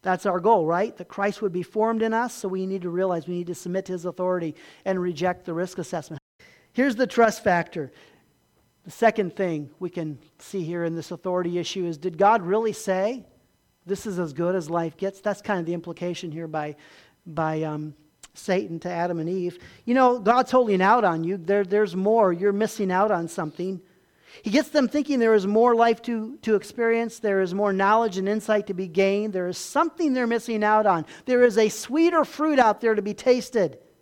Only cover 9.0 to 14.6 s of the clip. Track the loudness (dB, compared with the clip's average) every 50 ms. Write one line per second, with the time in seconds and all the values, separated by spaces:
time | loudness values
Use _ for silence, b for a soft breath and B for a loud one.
9 | 2 2 2 2 -4 -4 -2 -4 -4 -4 -2 -6 -8 -12 -12 _ -10 -8 -8 -8
10 | -8 -8 -10 -12 _ _ _ _ -20 -10 -8 -8 -6 -6 -4 -4 -4 -4 -4 -6
11 | -8 -10 -12 -8 _ -2 -2 -2 -2 -2 -2 -4 -4 -4 -6 -6 -6 -6 -6 -6
12 | -6 -8 0 4 4 4 4 4 2 0 0 0 0 -2 -4 -4 -4 -2 -2 0
13 | 0 -2 -4 -6 -12 _ _ _ _ _ _ _ _ _ _ _ _ -8 -8 -6
14 | -6 -8 -4 -4 -4 -4 -4 -2 -2 0 0 -2